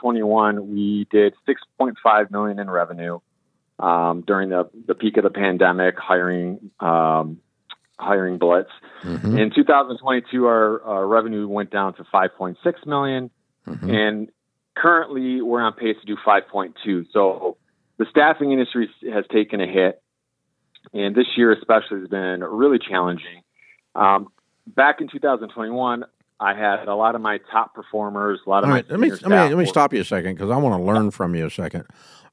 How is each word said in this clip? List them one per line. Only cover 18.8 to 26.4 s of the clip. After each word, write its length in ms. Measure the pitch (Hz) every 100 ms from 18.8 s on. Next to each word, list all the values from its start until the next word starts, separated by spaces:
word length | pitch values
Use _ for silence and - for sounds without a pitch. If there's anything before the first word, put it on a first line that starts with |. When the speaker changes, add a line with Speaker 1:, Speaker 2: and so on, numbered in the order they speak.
| 107
Speaker 1:
s-, 240 | - 120
has 120 | 107 -
taken 300 | 110 104 104
a 60 | 90
hit, 340 | 95 92 - _ _ _ _ _ _ _ _ -
and 200 | 104 101
this 120 | 113 127 120
year 160 | 117
especially 480 | 107 - 110 - 98
has 80 | 90
been 320 | 98 92 90
really 380 | 85 107 143 123
challenging. 640 | - 92 90 87 - 87 _ _ _ _ _
Um, 340 | 98 98 98 101 _ _ _ -
back 340 | 135 143 -
in 80 | 147
two 100 | 143
thousand 320 | 143 123 107
twenty-one, 540 | 117 110 123 123 120 - _ _
I 160 | -